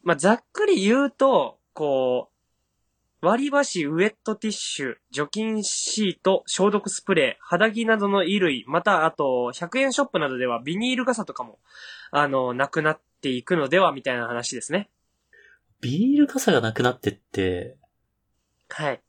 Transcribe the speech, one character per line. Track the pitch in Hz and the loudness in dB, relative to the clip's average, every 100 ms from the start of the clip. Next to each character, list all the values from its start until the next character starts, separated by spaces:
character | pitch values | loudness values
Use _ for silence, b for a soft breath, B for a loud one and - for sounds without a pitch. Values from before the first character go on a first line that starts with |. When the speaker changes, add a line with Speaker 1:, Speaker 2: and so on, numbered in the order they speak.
Speaker 1:
ま | 175 | 0
あ、 | 160 | 2
ざ | 180 | 4
っ | 233 _ | 2 _
く | - 415 | -2 2
り | 320 | 2
言 | 196 254 277 | 4 2 0
う | |
と、 | _ 269 214 120 - _ | _ 4 4 0 -8 _
こ | - 151 135 127 123 - _ _ _ _ _ _ _ _ _ | -6 -2 0 0 0 -4 _ _ _ _ _ _ _ _ _
う、 | 165 | 0
割 | 233 | 2
り | 277 | 2
箸、 | 285 285 185 | 2 0 -2
ウ | 147 160 | -2 0
エ | 208 | 0
ッ | - | -2
ト | - | -8
テ | 208 220 | -6 -6
ィ | |
ッ | |
シ | 202 - - | -6 -8 -6
ュ、 | 135 - _ | -8 -8 _
除 | 127 147 | -6 -6
菌 | 208 220 214 | -4 -4 -4
シ | 202 - - - 202 - | -4 -6 -4 -2 -2 0
ー | |
ト、 | 185 190 - | 2 2 0
消 | - 196 | 0 2
毒 | 202 202 | 2 -4
ス | - | -8
プ | - | 0
レ | 175 131 - | 2 2 0
ー、 | |
肌 | - 175 220 | -2 2 2
着 | 214 226 | 0 0
な | 220 | 2
ど | 202 | 2
の | 196 | 2
衣 | 170 202 | 2 2
類、 | 180 127 123 | 2 0 -2
ま | 160 | -2
た | 208 180 | 2 2
あ | 160 | 2
と、 | - 143 123 123 | 0 0 0 -2
百 | 131 175 254 | -6 -4 0
円 | 269 | 0
シ | 254 | 0
ョ | |
ッ | 269 | 0
プ | 180 | 0
な | 147 | -2
ど | 127 | -2
で | 123 | -2
は | 120 | -2
ビ | 131 180 | -4 -4
ニ | 247 | -2
ー | 254 | 0
ル | |
傘 | 254 226 | -2 -4
と | 180 | -6
か | - | -10
も、 | 120 - B B B B B | -14 -16 B B B B B
あ | 143 143 | 0 2
の、 | 135 127 | 0 0
な | 123 139 | -2 -2
く | 160 | 0
な | 151 | 0
っ | 156 _ _ | -2 _ _
て | 143 | -4
い | 123 | -4
く | - 175 | -2 -2
の | 135 | 2
で | 175 | 4
は、 | 180 | 4
み | 139 | 2
た | 135 | -4
い | 123 | -4
な | 117 | -4
話 | 120 123 | -6 -6
で | 123 | -10
す | - | -4
ね。 | 170 202 _ _ _ _ b b b _ _ | -4 -4 _ _ _ _ b b b _ _
Speaker 2:
ビ | 120 147 | -4 0
ニ | 247 285 | 2 4
ー | |
ル | 285 | 2
傘 | 269 - | 2 2
が | 147 | 2
な | 110 | 2
く | 110 | 0
な | 123 | 0
っ | 123 | 0
て | 101 | -6
っ | |
て、 | - _ - 92 90 - - _ _ _ _ _ _ _ _ _ | -6 _ -2 -2 -2 -6 -16 _ _ _ _ _ _ _ _ _
Speaker 1:
は | - 151 | -6 -6
い。 | 123 | -6